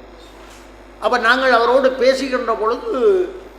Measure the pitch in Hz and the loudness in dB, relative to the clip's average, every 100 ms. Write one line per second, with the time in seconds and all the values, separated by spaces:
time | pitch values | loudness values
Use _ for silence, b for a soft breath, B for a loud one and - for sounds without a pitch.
0 | - - - - - - - - - - | -20 -20 -20 -20 -20 -20 -20 -20 -20 -6
1 | 214 240 226 254 262 233 233 262 254 254 | -2 0 0 2 2 2 2 2 2 2
2 | 247 262 269 254 - 214 220 240 453 269 | 0 0 -2 -4 -4 -2 -2 -4 -6 0
3 | 220 185 175 - - | 2 2 -2 -8 -20